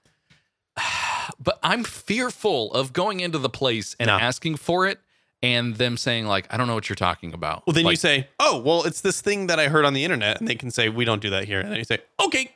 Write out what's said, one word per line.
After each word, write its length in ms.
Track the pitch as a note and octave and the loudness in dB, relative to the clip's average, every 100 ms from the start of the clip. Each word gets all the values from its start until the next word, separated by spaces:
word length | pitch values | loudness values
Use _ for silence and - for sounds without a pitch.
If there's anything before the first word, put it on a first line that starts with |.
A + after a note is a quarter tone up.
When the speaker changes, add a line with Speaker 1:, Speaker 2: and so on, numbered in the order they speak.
| _ _ _ _ _ _ _ - | _ _ _ _ _ _ _ -6
Speaker 1:
<sighs> 60 | - - - - - - | -4 -4 -4 -4 -6 -4
But 200 | B2+ - | -4 -2
I'm 220 | E3 A3+ | 0 0
fearful 880 | A3 - - G#3+ B3+ - G#3+ D3 G#2+ | -2 -10 -4 -2 -2 -2 0 0 0
of 200 | B2 C3 | -2 -2
going 260 | B2+ G3 F#3+ | -2 -2 -2
into 180 | F3 D#3+ | -4 -2
the 120 | C3 | -2
place 460 | - C3 A#2 G2 - | 0 0 0 -4 -2
and 80 | A2+ | 2
Speaker 2:
No. 80 | G2 | 4
Speaker 1:
asking 400 | A#2+ B2+ E3 D3+ | 2 0 -4 -4
for 320 | - F3+ F#3 | 0 2 2
it 100 | G3 _ _ _ _ | -2 _ _ _ _
and 320 | B2 A#2+ A#2+ A2 | 0 2 0 0
them 220 | B2 A#2 | 0 0
saying, 280 | - A#2 A2 | -2 -2 2
like, 220 | G2 - | 0 0
"I 80 | A2 | -2
don't 100 | B2 | 0
know 60 | |
what 140 | A2+ - | 0 -2
you're 60 | G2 | 0
talking 380 | F#2 E2+ E2+ | 0 0 -6
about." 340 | E2 D2+ D#2 - | -6 -6 -4 0
Speaker 2:
Well, 60 | |
then 100 | E3 | 4
you 60 | E3 | 4
Speaker 1:
Like 80 | E3 | 4
Speaker 2:
say, 280 | E3+ C#3 C3 - | 4 2 0 0
"Oh, 200 | D4 C#3+ | 2 2
well, 260 | B2 E3+ E3 | 2 2 2
it's 160 | E3 | 0
this 180 | G3 - | -2 -2
thing 260 | - G3+ F#3 | -2 -2 0
that 120 | D#3+ | 2
I 80 | D3 | 4
heard 160 | D#3 C#3+ | 4 4
on 80 | |
the 100 | C3+ D#3+ | 2 0
internet," 340 | D3 G#2 - | 0 0 0
and 80 | A3+ | -2
they 80 | A#2+ | -4
can 160 | B2+ | -4
say, 160 | - A2+ | 0 0
"We 140 | A2+ A#2 | 2 0
don't 160 | G#2+ | 0
do 80 | G#2 | 0
that 120 | F#2+ | -2
here." 160 | G2 G2 | -2 -4
And 100 | F#2+ | -2
then 80 | A2+ | -6
you 60 | |
say, 160 | A#2 A2+ - - | -2 -4 -4 -2
"Okay, 300 | G4 D4 C4 | 0 0 -4